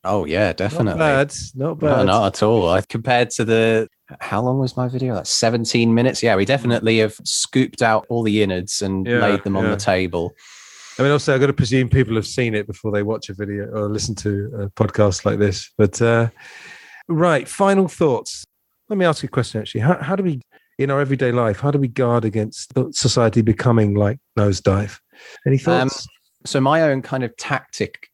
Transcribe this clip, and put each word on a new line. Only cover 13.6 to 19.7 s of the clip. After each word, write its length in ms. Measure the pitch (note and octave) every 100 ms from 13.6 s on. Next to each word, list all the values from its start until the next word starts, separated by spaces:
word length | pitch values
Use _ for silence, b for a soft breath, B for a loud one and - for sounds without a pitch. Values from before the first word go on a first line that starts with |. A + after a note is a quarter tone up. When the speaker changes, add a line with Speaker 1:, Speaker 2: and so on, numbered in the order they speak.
| -
Speaker 2:
or 160 | G#2+ G#2
listen 260 | G#2+ - G#2
to 340 | G#2 G2+ G#2 G#2+
a 120 | G2
podcast 540 | - G#2+ - G#2 F#2
like 140 | G#2 G2+
this. 320 | G2+ F#2 - -
But, 240 | G2+ -
uh, 260 | A#2 A#2 A2+ B B B B B B B -
right, 400 | D#3+ F3 D3 -
final 400 | - G3 G3 F#3
thoughts. 560 | - D#3+ A#2 - - - _ _ _ _
Let 100 | G#3
me 60 | F3+
ask 160 | D#3
you 60 | C3
a 20 |
question, 300 | - A#2 A2+
actually. 220 | G#2+